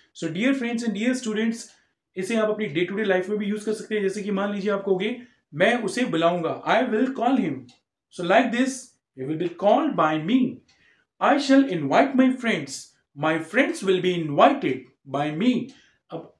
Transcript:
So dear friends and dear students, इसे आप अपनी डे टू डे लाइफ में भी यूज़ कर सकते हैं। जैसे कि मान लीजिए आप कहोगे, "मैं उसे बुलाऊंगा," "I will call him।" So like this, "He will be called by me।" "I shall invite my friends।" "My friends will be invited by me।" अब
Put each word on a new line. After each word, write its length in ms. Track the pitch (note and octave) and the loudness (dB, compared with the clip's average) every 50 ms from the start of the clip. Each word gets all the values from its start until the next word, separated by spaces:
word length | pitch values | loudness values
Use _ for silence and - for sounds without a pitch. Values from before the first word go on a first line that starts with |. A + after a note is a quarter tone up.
| _ _ - | _ _ -14
So 200 | - E3+ D#3 D#3 | -8 -8 -6 -4
dear 240 | F3+ A3+ C4+ C#4 - | 0 2 2 2 0
friends 280 | A#3 A#3 A#3+ A3+ A#3+ A3+ | -2 -4 -4 -4 -4 -4
and 100 | F#3+ G3 | -4 -2
dear 180 | A3 B3+ B3+ B3+ | -2 -2 -2 -2
students, 440 | - A3 G#3+ G#3+ A3+ A3+ A3+ - - - - _ _ _ _ _ _ _ - F#3 | -4 -4 -2 -2 -2 -2 -2 -4 -8 -16 -20 _ _ _ _ _ _ _ -10 -8
इसे 180 | F#3+ G#3 A#3 | -4 -2 0
आप 140 | A3 G#3+ - | 0 0 0
अपनी 160 | - - G#3+ | 0 -2 -4
डे 180 | - C#3 E3 F3+ | -4 -2 -2 -2
टू 100 | F3+ G3+ | -2 -2
डे 80 | G3+ A3 | -4 0
लाइफ 260 | G3 F#3 F#3 F3+ G3+ | 0 0 0 0 -2
में 80 | G#3+ G#3 | -4 -4
भी 60 | G#3 | -2
यूज़ 200 | G3+ G#3 G#3+ G3+ | -4 -4 -4 -4
कर 80 | A3+ G#3+ | -4 -6
सकते 220 | G#3+ - - G#3+ | -6 -6 -6 -4
हैं। 60 | G#3 | -2
जैसे 200 | G3 F#3+ F#3 G#3 G3 | -2 -2 -4 -4 -6
कि 80 | G#3 | -4
मान 220 | G3+ F#3+ G3+ G3+ G3+ | -2 -2 -2 -4 -4
लीजिए 180 | G3+ F#3 G#3 | -4 -2 -2
आप 120 | G3+ F#3+ G3 | -2 -2 0
कहोगे, 240 | G3 F#3+ F3+ G3 A3 B3 B3 - - _ _ _ _ - | 0 0 0 0 -4 -6 -6 -12 -20 _ _ _ _ -2
"मैं 200 | D3 F3+ A3+ A#3+ B3 A3 | 0 2 2 2 0 -2
उसे 220 | F#3+ - - B3 | -4 -2 -2 -2
बुलाऊंगा," 480 | F#3+ E3 D#3+ E3 E3+ F3 F3 E3 D3+ - - - | 0 0 2 2 2 2 2 -2 -4 -4 -4 -2
"I 120 | D#3 F#3 A3+ B3+ A3 | 0 2 2 2 0
will 180 | G#3+ G#3+ B3+ - - - | 0 0 0 0 -2 -2
call 220 | A3+ B3 C#4 A#3 | 0 0 2 2
him।" 160 | F#3+ D#3+ C3 B2+ A#2+ - _ _ _ _ _ _ _ _ _ | 0 -2 -4 -6 -10 -16 _ _ _ _ _ _ _ _ _
So 100 | - F3 | -6 0
like 220 | F3 F#3+ A#3 C4 A3 | 2 4 4 4 2
this, 240 | G#3 A#3+ C4 C4 - - - - _ _ _ _ - C3 | 0 0 0 -2 -2 -8 -14 -20 _ _ _ _ -14 -10
"He 100 | C3 C#3 | -6 -6
will 120 | D#3 D#3 | -4 -4
be 80 | F3 E3+ - - F#3+ | -4 -6 -4 0 2
called 320 | G3+ A#3 C4+ D#4+ C#4+ F#3+ | 4 4 4 2 0 0
by 180 | E3+ D#3+ D#3 D#3 D#3 D#3 F3 | 2 2 2 2 0 -2 2
me।" 100 | A#3+ C4+ A3 C#3 - - _ _ _ _ _ _ _ _ _ _ _ - | 2 2 2 2 -2 -8 _ _ _ _ _ _ _ _ _ _ _ 0
"I 120 | F3+ A3 C#4 C#4 C#4 - | 2 2 2 2 4 4
shall 180 | C4+ C#4 C4+ - | 6 6 6 4
invite 440 | F#3 D#3+ D3 C3+ D3+ G#3 C#4 C4+ - | 0 -2 -2 2 4 4 4 4 4
my 140 | B3 C4 B3+ C4 - - | 2 2 2 2 0 -2
friends।" 340 | A3+ G3+ E3+ C#3+ - - - - - _ _ _ _ - C#3+ | -2 -2 -2 -4 -8 -12 -14 -16 -18 _ _ _ _ -10 -4
"My 160 | D3 D#3+ D#3+ E3 D#3+ - | -2 0 0 -2 -4 -2
friends 340 | - A#3+ D4+ F4+ - - G#3 | 0 2 2 2 0 -4 0
will 180 | F#3+ F#3 F3 D#3+ | 0 2 2 2
be 80 | F#3 F3+ | 0 0
invited 640 | E3+ D#3+ D3 C#3+ D#3+ A3 C#4 C4+ - - C#3+ B2+ - - - _ _ _ C#3 C3 | 0 -2 -2 4 6 6 6 6 4 -2 -2 -4 -4 -8 -16 _ _ _ -8 -4
by 100 | C#3+ D3 D3+ D3+ D#3 | -4 -4 -2 -2 0
me।" 100 | G#3+ B3+ B3 F3 B2+ - - _ _ _ _ _ _ - | 2 2 2 0 -2 -6 -12 _ _ _ _ _ _ -14
अब 220 | - E3 - - _ | -14 -14 -14 -16 _